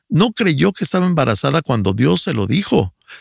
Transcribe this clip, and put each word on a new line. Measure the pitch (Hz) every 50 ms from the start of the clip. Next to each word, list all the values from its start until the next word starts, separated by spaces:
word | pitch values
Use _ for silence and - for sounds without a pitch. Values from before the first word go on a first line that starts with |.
| _ -
no | 233 151 202 240
creyó | 214 - 226 190 156 135 156 196
que | 196 - 196
estaba | - - 185 180 185
embarazada | 175 156 131 123 113 - - 139 139 165 -
cuando | - 131 113 98 92 95
Dios | 104 123 151 180 -
se | - - 147
lo | 110 98
dijo. | 95 123 185 196 - - 180 117 92 - _ _ - - -